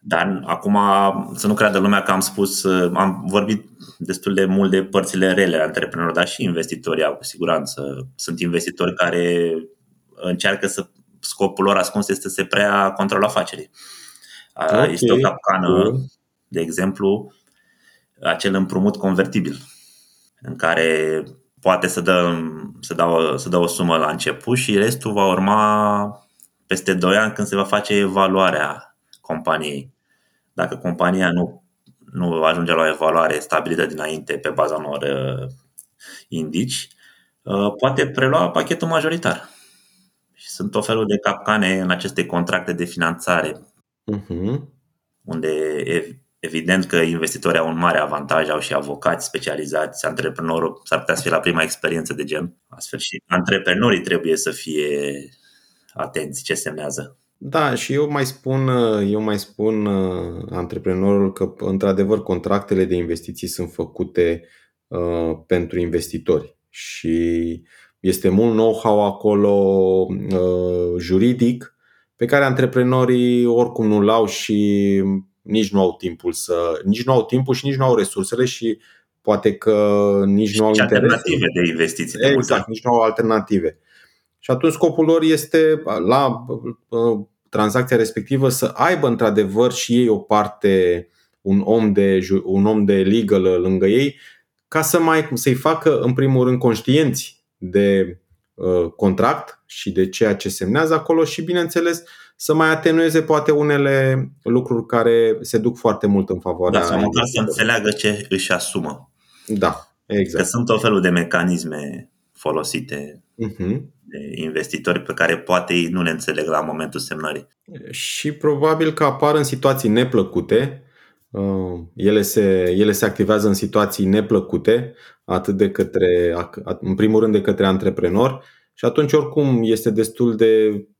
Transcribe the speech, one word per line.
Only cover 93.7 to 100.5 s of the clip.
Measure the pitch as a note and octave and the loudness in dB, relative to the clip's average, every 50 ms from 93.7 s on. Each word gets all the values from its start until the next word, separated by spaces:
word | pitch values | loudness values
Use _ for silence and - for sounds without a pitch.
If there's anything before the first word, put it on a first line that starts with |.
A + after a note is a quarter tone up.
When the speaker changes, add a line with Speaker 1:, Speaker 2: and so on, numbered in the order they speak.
| F#2+ F#2 F#2 | 2 2 4
Speaker 2:
ei, | G2 G#2 B2+ C#3 C#3 C3+ _ - - - _ _ _ _ _ _ | 4 4 4 2 0 -4 _ -20 -20 -20 _ _ _ _ _ _
ca | _ - D#3 | _ -2 -2
să | D3+ - - F3 | 0 2 2 2
mai, | E3 D#3+ D#3+ D#3+ D3+ D#3 C3+ | 4 4 2 2 0 0 -4
să-i | B2 - C#3+ B2 | -2 0 0 0
facă, | C3 - D#3 D#3+ D#3+ - D#3+ C#3+ A2+ | 2 2 0 0 4 2 2 2 4
în | - B2 B2+ | 2 0 0
primul | C3+ C#3 C3+ C3 B2+ B2+ | 2 2 2 4 4 4
rând, | B2+ B2+ B2 | 2 2 2
conștienți | C3 B2 A2+ G#2 - - C3 D3+ D#3+ C3+ - - - - _ _ _ _ _ | 2 2 2 2 0 2 4 4 4 2 0 -2 -6 -10 _ _ _ _ _
de, | _ F#2+ F2+ F2+ G2+ G2+ G2+ G2 G2 F#2+ F2+ F2 - _ _ _ _ _ _ _ | _ -14 -2 2 2 4 4 4 2 2 -2 -4 -14 _ _ _ _ _ _ _
uh, | - F#2 F#2 F#2 F2+ E2+ E2+ - | -6 -2 0 2 2 0 -2 -2
contract | - G#2+ G2 F#2 F#2+ - B2 D#3 - - - - _ _ | 0 0 0 2 2 2 0 0 -2 -8 -16 -20 _ _
și | _ - - - G#2 | _ -16 -10 -8 -4
de | F2 F#2 F#2 F#2+ | 0 0 0 0
ceea | - - A2+ G#2+ G2 | 0 0 0 0 0
ce | G2 - | -2 -4
semnează | G2 | -8